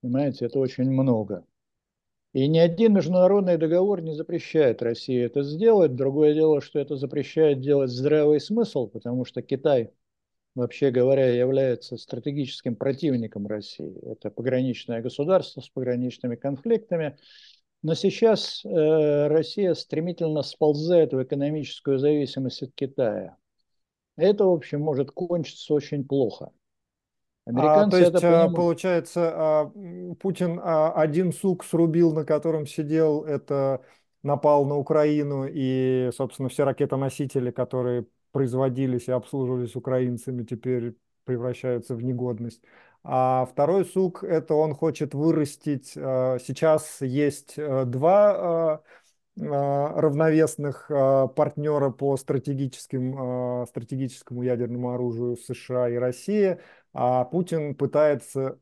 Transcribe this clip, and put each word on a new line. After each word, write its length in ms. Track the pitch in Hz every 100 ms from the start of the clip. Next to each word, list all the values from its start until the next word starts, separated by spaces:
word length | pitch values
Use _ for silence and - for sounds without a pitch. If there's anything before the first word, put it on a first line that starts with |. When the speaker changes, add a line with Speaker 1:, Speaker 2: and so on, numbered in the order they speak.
Speaker 1:
Понимаете, 440 | 127 127 143 131 120
это 120 | 139
очень 320 | 131 - 127
много. 540 | 131 135 117 101 92 - _ _ _ _ _ _ _ _
И 160 | 135 135
ни 100 | 160
один 360 | 170 170 226
международный 640 | 202 151 180 180 202 185 170
договор 440 | 156 170 196 196
не 120 | 160
запрещает 680 | 151 165 170 - 160 139 113
России 380 | 117 117 - 127
это 200 | 120 143
сделать. 520 | 143 156 226 214 160
Другое 400 | 127 135 139 151
дело, 260 | 151 156 147
что 180 | - 147
это 180 | 139 143
запрещает 640 | 131 143 135 - 156 139
делать 300 | 131 143 131
здравый 500 | 120 139 151 151 151
смысл, 480 | - 214 214 143 113
потому 360 | 113 117 123
что 180 | 120 -
Китай, 500 | - 131 151 135 113 _ _ _ _ _ _
вообще 360 | - 120 - 139
говоря, 380 | 123 123 135 131
является 640 | 120 127 135 135 120 - 117
стратегическим 760 | - 120 147 143 131 - - 110
противником 680 | 139 135 160 127 113 104 101
России. 480 | 107 98 - 76 92 -
Это 180 | 113 107
пограничное 720 | - 117 127 131 117 - 117
государство 580 | 120 - 147 185 143 -
с 80 | -
пограничными 680 | - 127 123 127 - 123 120
конфликтами. 800 | 139 139 233 226 220 170 156 139 _ - - _ _ _
Но 120 | 156
сейчас, 680 | 160 196 - 226 208 - -
э, 600 | 208 185 156 156 151 147 147
Россия 460 | 156 160 - 196
стремительно 680 | 160 - 143 170 175 165 151
сползает 720 | 135 - 151 147 156 175 156
в 100 | 131
экономическую 760 | 131 143 143 151 131 - - 135
зависимость 640 | 143 151 135 - 131 -
от 100 | 131
Китая. 640 | - 135 135 120 104 92 - _ _ _ _ _ _ _ -
Это, 280 | 175 208 196
в 60 |
общем, 280 | 170 - 147
может 280 | 156 135 139
кончиться 600 | - 180 175 147 - -
очень 300 | 147 143 147 135
плохо. 460 | 139 120 - - _ _ _ _ _ _ _ _ _
Speaker 2:
А, 60 | -
Speaker 1:
Американцы 400 | 120 151 156 156
Speaker 2:
то 80 | 180
есть, 120 | 175
Speaker 1:
это 40 | 170
Speaker 2:
э, 20 |
Speaker 1:
понимают. 360 | 175 170 185 170
Speaker 2:
получается, 760 | 175 165 185 175 160 - 170
а, 380 | 160 156 151 147
м, 400 | 202 185 175 180 175
Путин, 440 | 196 180 180 165
а, 300 | - 160 156
один 400 | 156 156 147 185
сук 320 | - 196 175
срубил, 480 | - 170 165 160 170
на 100 | 156
котором 420 | 147 151 165 156 147
сидел, 580 | - 147 160 160 147
это 580 | 151 139 - 139 135 131 - _ _ _
напал 420 | 139 143 147 147
на 120 | 143 147
Украину, 720 | 131 156 151 151 143 139 135
и, 600 | 156 131 131 131 127 127 -
собственно, 320 | 127 - 131
все 160 | -
ракетоносители, 840 | 139 131 143 135 135 - 139 139 123
которые 560 | 120 123 131 123 123 117 _ _
производились 800 | 139 131 127 135 123 135 123 123
и 40 |
обслуживались 640 | 127 117 139 127 127 120
украинцами, 680 | 127 127 127 127 120 - 127
теперь 500 | 113 117 127 127 120 117 _ _
превращаются 720 | - 123 123 123 131 123 113 120
в 60 |
негодность. 600 | 123 123 123 110 120 - _ _ _ _
А 420 | - 131 127 131 127
второй 340 | - 143 196
сук – 380 | 185 185 185 -
это 320 | - 160 139
он 200 | 151 156
хочет 380 | 143 165 156 143
вырастить, 800 | 139 156 156 147 - - 143 - -
э, 420 | 135 131 127 127 127
сейчас 540 | 131 160 156 151 -
есть, 540 | 135 131 147 143 - -
э, 280 | 147 135
два, 960 | 131 123 156 196 208 196 180 165 165 156 _ - _ _ _ -
э, 60 |
э, 20 | 147
равновесных, 1400 | 143 143 139 147 - 160 143 160 156 156 - 143 135 -
э, 380 | 143 135 135 131
партнёра 560 | 131 147 147 147 147 139
по 260 | 123 139 135
стратегическим, 1500 | - 139 139 139 139 - - 135 127 135 127 127 123 123
э, 40 | 123
стратегическому 760 | - 117 131 131 - - 123
ядерному 500 | 123 120 120 120 123
оружию, 440 | 123 123 113 123 117
С 160 | -
Ш 300 | 123 - 127 123
А 40 |
и 60 | 120
Россия, 640 | 127 123 - 208 196 175 - _ _
а 320 | - 123 127
Путин 500 | 123 170 175 165 147
пытается 840 | 143 143 147 151 139 - 135 135 -